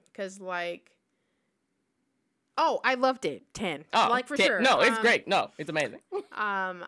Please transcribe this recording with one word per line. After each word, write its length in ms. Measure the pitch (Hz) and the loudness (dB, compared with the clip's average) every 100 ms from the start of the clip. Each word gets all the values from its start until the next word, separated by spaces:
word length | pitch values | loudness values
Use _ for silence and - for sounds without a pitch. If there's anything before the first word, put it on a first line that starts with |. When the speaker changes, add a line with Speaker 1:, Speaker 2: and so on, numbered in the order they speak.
| _ | _
Speaker 1:
'Cause, 260 | - 190 196 | -12 -12 -10
like, 520 | 185 180 175 - _ _ _ _ _ _ _ _ _ _ _ _ _ _ _ _ _ - | -8 -6 -6 -10 _ _ _ _ _ _ _ _ _ _ _ _ _ _ _ _ _ 0
oh, 220 | 320 - | 0 2
I 100 | 247 | 0
loved 300 | 254 262 254 | 2 0 0
it. 280 | 165 139 _ | -4 -6 _
Ten. 300 | - 202 147 156 | -8 -6 -6 0
Speaker 2:
Oh, 160 | 208 226 | 2 4
Speaker 1:
Like, 160 | 240 254 | 2 -2
for 80 | 285 | 2
Speaker 2:
ten. 100 | 202 | 2
Speaker 1:
sure. 140 | 202 | 4
Speaker 2:
No, 200 | 254 175 | 4 4
it's 160 | 254 226 | 4 4
Speaker 1:
Um, 60 | |
Speaker 2:
great. 240 | 226 208 - | 2 2 2
No, 240 | 185 104 - | 0 0 -6
it's 120 | 156 | -6
amazing. 300 | 156 131 - - | -2 -4 -6 -10
<laughs> 60 | - - | -10 -10
Speaker 1:
um, 520 | - 208 196 185 180 | -6 -4 -2 -4 -8